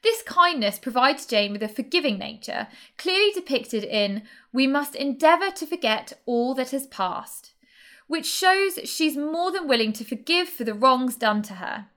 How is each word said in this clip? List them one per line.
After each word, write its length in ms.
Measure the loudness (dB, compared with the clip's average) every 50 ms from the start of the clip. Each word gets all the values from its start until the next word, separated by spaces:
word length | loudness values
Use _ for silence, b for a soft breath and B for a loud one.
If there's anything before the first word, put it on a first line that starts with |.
| 2
This 180 | 2 0 0
kindness 560 | -4 -2 4 4 4 4 4 2 0 -2 -2 -2
provides 480 | -8 -2 2 4 4 4 2 0 -4
Jane 240 | 0 2 2 2 2
with 120 | -2 -4 -6
a 40 | -4
forgiving 500 | -4 -6 -6 0 0 0 2 2 -2 -2
nature, 500 | -6 -10 -12 -12 -12 -8 -6 -6 -6 B B B B B B -8
clearly 340 | -4 -2 2 2 2 2
depicted 500 | 2 -2 -4 -2 -4 -4 -2 -2 -6 -6
in 400 | -4 -2 0 0 0 0 -2 -6 B B B B B B
"We 160 | 0 2 2 4
must 260 | 2 0 -2 -2 -6
endeavour 560 | -4 -4 -4 -2 4 6 6 6 6 2 -2
to 160 | -4 -6 -6
forget 460 | -6 -6 -2 0 0 0 0 -2 -12 -18 _ _
all 300 | -2 0 2 2 0 0
that 160 | -2 -4 -4
has 160 | -4 -8 -8
passed," 640 | -8 -6 -4 -4 -4 -4 -8 -10 -12 -16 -18 -18 -20 _ _ b b b b b b b b b
which 200 | b -6 -4 -4
shows 520 | -4 -4 2 4 4 4 4 2 0 -2 -4 -10
she's 320 | -8 -2 0 0 0 0
more 340 | 0 -4 -2 -2 0 0 0
than 160 | -2 -2 0
willing 260 | 2 2 2 2 0 -2
to 100 | -4 -6
forgive 440 | -8 -8 -10 -2 0 0 0 0 -2
for 140 | -6 -6
the 100 | -6 -6
wrongs 440 | -2 4 4 4 4 4 2 -2 -2
done 260 | 0 0 2 2 2
to 120 | -2 -4 -10
her. 320 | -10 -8 -8 -8 -10 -12 _ _